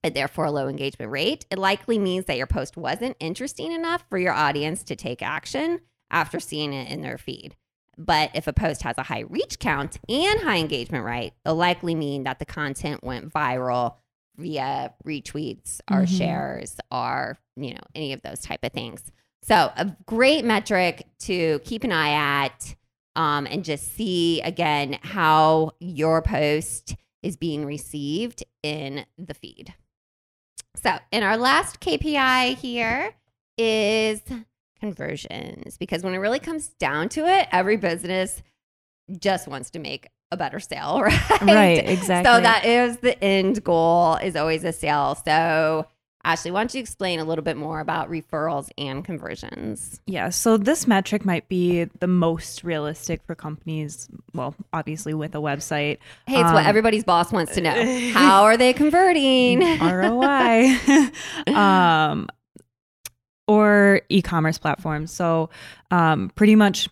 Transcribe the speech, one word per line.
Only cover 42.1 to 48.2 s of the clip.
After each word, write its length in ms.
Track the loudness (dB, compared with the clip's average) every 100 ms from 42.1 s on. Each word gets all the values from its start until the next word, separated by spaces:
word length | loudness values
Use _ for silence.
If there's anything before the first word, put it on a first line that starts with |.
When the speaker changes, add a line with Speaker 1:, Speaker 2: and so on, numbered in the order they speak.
| 2 6 6
Speaker 1:
that 240 | 6 4 4
is 320 | 2 2 0
the 260 | -2 0
end 400 | 2 2 2 0
goal, 520 | 2 2 4 4 4 2
is 200 | -2 -2
always 280 | -2 -2
a 100 | -4
sale. 420 | -6 -2 0 0 -2
So 640 | 0 2 2 2 2 0 -4 _ _ _ -4
Ashley, 260 | -4 -2
why 100 | -4
don't 120 | -4
you 60 | -6
explain 400 | -10 -8 -4 -4
a 60 | -4
little 180 | -4
bit 140 | -4 -6
more 240 | -6 -8
about 280 | -6 -6 -4
referrals 600 | -8